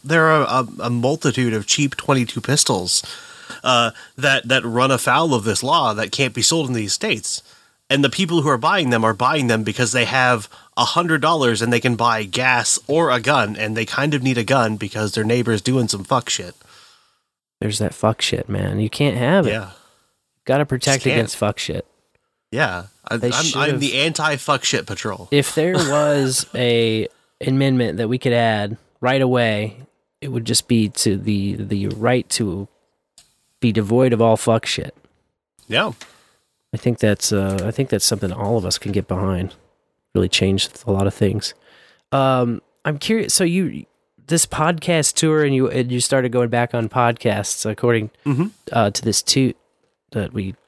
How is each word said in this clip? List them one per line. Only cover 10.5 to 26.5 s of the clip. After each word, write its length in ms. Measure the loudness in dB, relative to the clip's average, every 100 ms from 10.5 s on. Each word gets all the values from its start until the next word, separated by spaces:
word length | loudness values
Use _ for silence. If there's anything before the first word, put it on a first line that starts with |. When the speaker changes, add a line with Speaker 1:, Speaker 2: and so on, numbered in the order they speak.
| -18 -10 -2
Speaker 1:
a 80 | 0
hundred 340 | 0 0 2
dollars 400 | 2 2 2 2
and 100 | 0
they 100 | 0
can 160 | 0 0
buy 280 | 0 0
gas 540 | -2 -2 0 2 0 -2 0
or 220 | 0 2
a 100 | 2
gun, 360 | 2 2 2 -2
and 200 | -4 -4
they 80 |
kind 300 | -4 -2 0
of 80 | 0
need 160 | 0 0
a 60 |
gun 320 | 2 2 2 -2
because 340 | -6 -4 -4
their 100 | -2
neighbor's 380 | 0 0 0 -2
doing 260 | 0 0 0
some 160 | -4
fuck 260 | -2 -2 -2
shit. 240 | -6 -8 -16 _ -20 -20 _ _ _ _ _ _ -8
Speaker 2:
There's 140 | -4 -2
that 160 | -4
fuck 260 | 0 0 0
shit, 260 | -2 -4 -4
man. 300 | -4 -2 -2
You 100 | -2
can't 260 | 0 0 0
have 300 | 2 2 2
it. 40 |
Speaker 1:
Yeah. 200 | 0 -6 -16 _ _ _ _ _ _
Speaker 2:
Gotta 220 | 0 0 0
protect 300 | -2 0 0
Speaker 1:
Just 60 |
can't. 100 | 2 0
Speaker 2:
against 180 | 0 -2
fuck 220 | -2 -2
shit. 280 | -6 -6 -8 _ _ _ _ _ _
Speaker 1:
Yeah. 320 | -2 -2 -2 -10 _ -6
I, 80 | -2
Speaker 2:
They 120 | 0
Speaker 1:
I'm, 60 |
I'm 100 | 0
Speaker 2:
should've 360 | 0 0 0 0
Speaker 1:
the 180 | 0 0
anti-fuck 640 | -2 0 -2 -2 0 -2
shit 220 | 0 -2 -4
patrol. 420 | -8 -8 -8 0
Speaker 2:
If 240 | 2 2
there 180 | 0 0
Speaker 1:
<laughs> 160 | 2 2
Speaker 2:
was 560 | 2 2 2 0 -2 -4